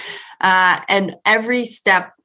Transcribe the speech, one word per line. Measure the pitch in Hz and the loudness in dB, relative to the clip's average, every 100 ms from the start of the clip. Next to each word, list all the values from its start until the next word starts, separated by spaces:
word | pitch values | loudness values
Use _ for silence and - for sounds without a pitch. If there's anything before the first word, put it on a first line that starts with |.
| - - - - | -12 -14 -16 -4
Uh, | 190 185 185 - - | 0 2 2 0 0
and | 196 196 - | 0 -2 -4
every | 208 220 226 247 | 0 0 0 -2
step | 233 - 202 185 185 _ | -2 -4 0 0 -2 _